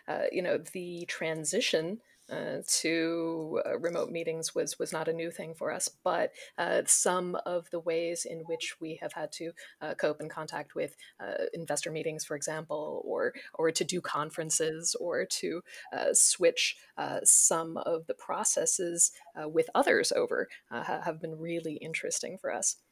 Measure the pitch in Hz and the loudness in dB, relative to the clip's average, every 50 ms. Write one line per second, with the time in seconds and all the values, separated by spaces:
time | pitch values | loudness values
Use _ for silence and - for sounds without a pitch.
0 | - - 156 - - - - 175 180 170 147 - 165 - - 185 180 175 175 170 | -6 -4 -2 0 0 0 0 0 0 2 0 0 -2 -4 -10 -8 -8 -8 -8 -8
1 | 175 - - - 175 160 160 160 156 151 - 214 262 - - 165 160 170 202 226 | -6 -6 -6 -4 -2 -2 -2 -2 -2 -2 0 0 2 2 2 2 2 2 -4 -6
2 | _ _ _ _ _ - - - - - - 156 185 - - - - 160 165 165 | _ _ _ _ _ -10 -8 -6 -4 -4 -4 -4 -2 0 0 2 2 2 2 2
3 | 165 165 165 170 165 165 165 165 160 156 160 - - - - - 156 170 170 170 | 2 2 0 0 -2 -2 -2 -4 -4 -2 -2 0 0 0 0 0 0 0 0 0
4 | 160 - - 165 170 165 160 160 160 - - 175 151 151 - - 160 151 - 156 | -2 -2 -2 -4 -2 -2 -2 -2 -4 -4 -2 -2 -2 -2 -2 -4 -4 -4 -2 -2
5 | 160 165 160 165 165 170 165 - 180 160 165 - - 151 - - - - - _ | 0 0 0 0 -2 -6 -6 -8 -10 -10 -8 -6 -4 -4 -2 -2 -2 -4 -4 _
6 | - 185 175 170 - - - - - - - - 165 175 - - - - - - | 0 2 2 4 2 0 -2 -6 -18 -12 -4 -2 0 2 2 2 4 6 4 6
7 | - 202 180 185 180 180 180 - - - 175 175 165 - - 170 165 175 165 165 | 6 4 2 2 0 0 -2 -2 -2 -2 -2 -2 -4 -4 -6 -6 -2 0 0 0
8 | 170 170 175 165 - - 170 165 160 165 165 160 - - - - 165 160 160 156 | 0 0 -2 -4 -6 -6 -6 -8 -6 -4 -4 -4 -4 -6 -8 -8 -8 -8 -8 -6
9 | 165 151 - 170 156 151 - - 170 165 165 - - - - - - 156 - - | -8 -8 -6 -6 -8 -6 -6 -8 -8 -8 -10 -12 -18 -18 -14 -10 -6 -6 -4 0
10 | - 156 151 151 151 156 - - 156 160 - 151 147 - - 165 - - - - | 2 2 2 0 -6 -10 -8 -8 -8 -6 -6 -8 -8 -6 -4 -4 -4 -4 -6 -10
11 | - - - - - - - - - - - 175 165 - - - - 170 160 156 | -20 -20 -16 -12 -8 -4 -2 -2 -2 -2 -2 -4 -4 -2 -2 -2 -2 -4 -4 -4
12 | 151 160 156 156 - - 156 143 139 - 156 156 160 156 147 151 151 151 151 - | -4 -4 -4 -4 -6 -6 -6 -6 -4 -4 -6 -6 -6 -4 -4 -4 -4 -4 -6 -6
13 | - - - 95 104 127 - - - - - - 160 165 165 - 180 147 180 180 | -4 -4 -2 0 0 0 -2 -4 -14 -12 -4 2 2 2 2 2 0 0 -2 -2
14 | - - - 151 151 160 - - 160 160 - - 160 160 156 160 165 156 - - | -2 -2 -2 -2 -2 -4 -4 -6 -4 0 0 2 2 0 -2 -2 -2 -2 -2 -2
15 | 247 175 156 123 185 - - - - 170 160 175 - - - - - - - - | -2 -2 0 0 0 0 -2 -2 -2 -2 -4 -4 -8 -10 -16 -16 -12 -8 -4 0
16 | - - - - - - - - 180 165 160 - - - - - - - - - | 2 4 6 8 6 6 6 6 6 6 6 6 2 0 0 -4 -10 -14 -8 -6
17 | 147 139 143 - - - - - - - 185 165 165 165 165 - - - 170 160 | -4 -2 -2 2 6 8 8 10 8 6 6 4 0 -2 -4 -4 0 0 0 0
18 | 165 - - - - - 160 180 220 - - - 160 165 - - 180 170 170 170 | 0 -4 -6 -6 -4 -6 -2 0 0 2 2 2 2 2 2 2 0 0 2 4
19 | 170 - - - - - - - 156 156 156 160 160 - - 208 - - - - | 4 4 2 -2 -20 -16 -10 -8 -6 0 4 2 4 4 4 4 6 6 6 6
20 | - - - - - - - - - - - - _ - - 117 - - - 160 | 6 4 4 2 2 2 2 0 -2 -2 -4 -16 _ -10 -8 -6 -4 -4 -4 -2
21 | 165 175 160 160 170 165 156 156 160 170 170 170 160 160 151 - - 160 160 - | -2 -4 -4 -4 -6 -8 -8 -6 -6 -4 -4 -2 -2 -4 -6 -6 -6 -6 -6 -4
22 | - - - - - - 180 190 - - - - - - - - _ _ | -4 -2 -4 -4 -4 -6 -8 -6 -4 -4 -2 0 0 -2 -2 -4 _ _